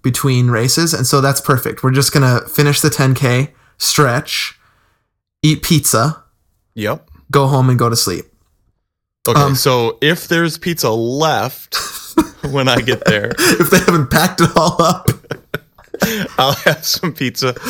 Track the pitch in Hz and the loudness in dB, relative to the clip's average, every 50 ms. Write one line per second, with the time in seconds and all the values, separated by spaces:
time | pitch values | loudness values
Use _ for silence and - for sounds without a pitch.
0 | - 131 123 - - 135 127 123 123 123 120 110 117 131 - 160 170 160 160 - | -4 -4 -2 0 0 0 2 2 2 2 2 0 0 0 0 0 0 0 0 -2
1 | 127 - - 139 131 139 135 - - - 135 127 - - - - - 131 127 139 | 0 0 2 2 2 2 0 0 0 0 0 0 0 -4 -6 -2 -2 0 2 2
2 | 135 - - 147 135 127 123 120 - - - - 147 147 139 - - 147 - - | 2 2 2 2 4 4 2 0 -2 -2 0 2 2 2 2 2 0 0 0 2
3 | 135 135 127 - 143 120 123 127 139 - _ _ _ _ _ - - - - - | 0 0 2 0 0 0 0 0 -2 -4 _ _ _ _ _ -6 -4 -2 0 2
4 | 147 127 117 143 - - - - - - - _ _ _ _ _ _ _ _ _ | 2 2 0 -2 -4 -6 -6 -6 -6 -8 -10 _ _ _ _ _ _ _ _ _
5 | _ _ _ _ _ _ _ _ - 156 156 151 - - 175 147 - - - 110 | _ _ _ _ _ _ _ _ 0 2 2 2 0 0 2 2 2 2 0 2
6 | 117 156 160 - _ _ _ _ _ _ _ _ _ _ - 110 101 104 147 165 | 0 0 -2 -6 _ _ _ _ _ _ _ _ _ _ -10 -6 -4 -4 -4 -6
7 | _ - - - _ - 135 143 139 135 143 131 127 127 127 120 120 117 117 110 | _ -18 -20 -20 _ 0 2 2 2 4 2 4 4 4 2 2 2 0 0 0
8 | - 98 87 82 - _ _ _ _ _ _ _ _ _ _ _ _ _ _ _ | -2 -2 -4 -6 -8 _ _ _ _ _ _ _ _ _ _ _ _ _ _ _
9 | _ _ _ _ - 120 117 147 143 139 139 127 - 143 127 123 117 113 - - | _ _ _ _ -2 2 2 4 2 2 2 0 0 2 2 2 0 -2 -2 0
10 | 143 151 175 170 - - 170 165 170 160 160 - - 180 165 - - 117 113 117 | 0 0 0 -2 -2 -2 -2 0 0 -2 -4 -4 -6 -6 -4 -2 -2 -2 0 0
11 | 117 120 131 143 160 156 139 101 107 131 - - - - - - - - - - | -2 -2 -2 0 0 0 0 0 -2 -4 -8 -12 -14 -10 -10 -8 -8 -10 -12 -16
12 | - - - - - - - - - 143 135 139 131 131 120 120 113 123 117 - | -16 -4 -2 -2 -2 -2 -4 -12 -8 -4 -2 -2 0 0 0 0 0 -2 -2 -2
13 | - - 107 104 104 113 - - - - - - 170 - 196 180 - - 170 160 | 0 0 0 0 -2 -4 -4 -2 0 0 2 2 2 2 2 2 2 2 2 2
14 | 135 - - 156 170 180 - - 170 - - 180 156 175 170 - 165 165 175 - | 2 0 2 2 0 0 2 2 2 2 2 2 0 2 2 2 0 0 0 -2
15 | - - - - - - - - - _ - - _ _ _ - - _ - - | -2 -4 -4 -4 -6 -16 -16 -16 -14 _ -14 -14 _ _ _ -20 -20 _ -8 -6
16 | - 113 113 107 185 - - - 131 139 139 - - 180 147 - - - - - | -4 -4 -4 -6 -8 -6 -4 -2 0 0 0 0 0 -2 -2 -2 -4 -6 -6 -4
17 | - 165 - - 139 123 - - 131 127 120 - - | -4 -6 -6 -4 -6 -6 -4 -4 -4 -4 -4 -6 -8